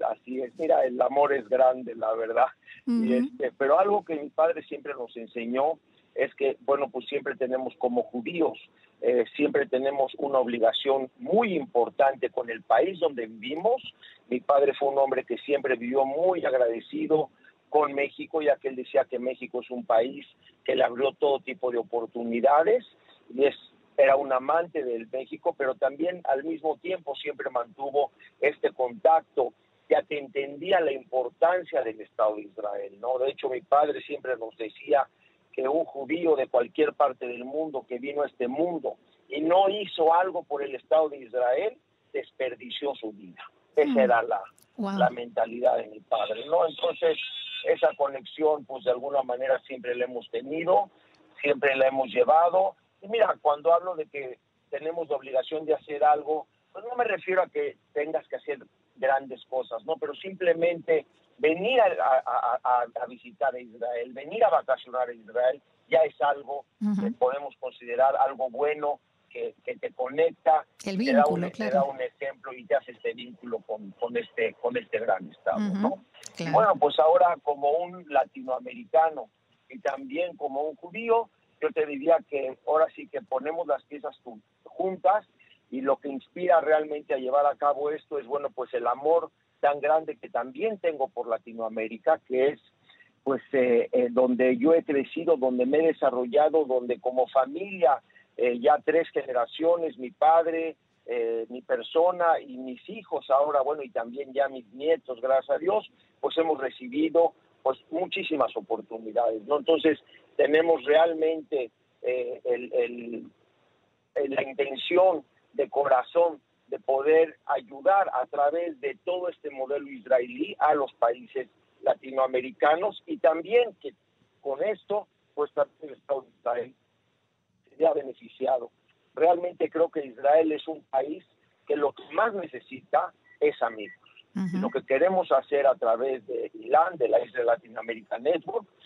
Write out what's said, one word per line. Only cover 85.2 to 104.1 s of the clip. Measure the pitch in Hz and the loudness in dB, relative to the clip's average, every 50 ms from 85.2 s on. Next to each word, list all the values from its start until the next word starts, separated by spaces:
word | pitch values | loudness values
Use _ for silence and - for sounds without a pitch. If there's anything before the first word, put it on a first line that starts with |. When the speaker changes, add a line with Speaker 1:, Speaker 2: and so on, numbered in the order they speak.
| - _ _ _ _ _ _ _ _ _ | 0 _ _ _ _ _ _ _ _ _
Speaker 1:
y | - 131 131 | -8 -4 0
lo | 139 135 - | 0 0 0
que | - 143 | -2 -6
inspira | 135 135 - _ - 175 180 180 175 160 | -10 -10 -12 _ -10 -4 2 4 4 4
realmente | 147 151 156 156 156 151 151 151 147 - 147 | 4 4 2 2 2 -2 -6 -8 -6 -4 -4
a | 131 | -4
llevar | 127 127 135 143 143 | -2 0 2 2 2
a | 143 135 | 2 2
cabo | - 147 143 143 139 143 147 | 0 0 0 0 0 -2 -4
esto | 156 147 - - 156 143 | -4 -6 -8 -8 -8 -8
es, | 123 | -6
bueno, | 117 139 143 143 131 | -4 -4 -4 -4 -6
pues | - - 123 - - | -6 -8 -8 -6 -4
el | 120 117 | -2 -2
amor | 120 120 135 - 156 165 170 160 156 _ _ _ _ _ _ | -2 -2 0 0 2 2 2 0 -2 _ _ _ _ _ _
tan | - 143 143 147 | 0 0 0 2
grande | 135 147 156 160 160 147 147 | 2 2 2 2 2 -2 -8
que | - - 120 | -12 -10 -8
también | - 123 120 131 127 143 196 220 214 190 | -6 -6 -6 -6 -6 -4 -4 -4 -4 -2
tengo | - 170 156 135 135 131 | -2 -2 -2 -2 -4 -4
por | _ 120 117 | _ -6 -6
Latinoamérica, | 117 113 - _ 120 113 113 113 110 110 113 113 110 113 110 - 160 160 - _ | -4 -4 -6 _ -8 -10 -8 -8 -6 -4 -6 -6 -6 -8 -4 0 0 0 0 _
que | - 131 127 131 143 | -2 0 2 2 2
es, | 147 - _ _ _ _ _ _ _ _ _ _ _ _ - | 0 -2 _ _ _ _ _ _ _ _ _ _ _ _ -4
pues, | 135 135 117 - - - | -2 -2 -2 -2 -2 0
eh, | 131 127 123 120 117 - - - | 2 2 4 4 2 2 2 2
eh, | 127 123 120 | 2 2 2
donde | 120 127 127 127 127 113 127 127 127 | 2 2 2 4 4 4 4 4 4
yo | 120 120 160 165 | 4 4 4 4
he | 170 - | 4 4
crecido, | - 147 139 131 - - 160 170 170 165 | 2 0 -2 -2 -4 -6 -4 0 2 2
donde | 135 127 131 127 123 127 | 2 2 0 0 0 0
me | 131 143 156 | 2 2 4
he | 160 165 | 4 2
desarrollado, | 147 - 151 135 123 123 127 123 117 147 151 156 147 160 151 | 2 2 2 0 2 0 0 2 4 4 4 4 4 2 2
donde | 123 131 123 123 120 120 - | 2 0 -2 0 -2 -4 -4
como | - 127 127 131 123 | -4 -2 0 0 0
familia, | - - 135 131 131 143 170 190 202 190 185 170 156 135 123 - _ _ _ _ _ _ | 2 2 2 2 2 -2 -8 -8 -8 -2 2 4 4 4 2 -2 _ _ _ _ _ _
eh, | - 120 123 120 123 | -2 0 0 0 2
ya | 120 147 151 147 - | 4 4 4 4 4
tres | - 151 165 160 - | 2 2 2 2 0
generaciones, | - 151 135 135 127 123 117 - - - 160 165 175 170 165 156 135 120 | -2 -6 -4 -2 0 -2 -2 -2 -2 0 2 2 2 2 0 -2 -6 -6
mi | 127 120 - | -10 -12 -4
padre, | - 147 156 160 165 160 165 165 165 160 160 151 _ _ _ _ _ _ | 2 4 6 6 6 4 2 0 -2 -4 -6 -8 _ _ _ _ _ _
eh, | - 120 120 117 113 117 117 113 113 | -6 -4 -2 -2 -2 -2 -4 -4 -6
mi | 123 127 | -10 -12
persona | - - 131 120 113 - - 160 165 180 180 175 170 165 160 - | -6 -4 -4 -4 -4 -2 2 2 2 4 2 2 2 2 2 2
y | - 139 127 | 0 -6 -14
mis | 127 131 131 123 - - - | -12 -12 -12 -12 -14 -14 -16
hijos | 202 226 196 - 165 139 - - | -16 -16 -10 -8 -8 -8 -2 2
ahora, | 135 139 143 151 147 143 131 | 2 4 4 4 2 0 0
bueno, | 139 151 151 139 | 0 -2 -4 -6
y | 123 | -8
también | - 127 117 120 | -8 -8 -8 -8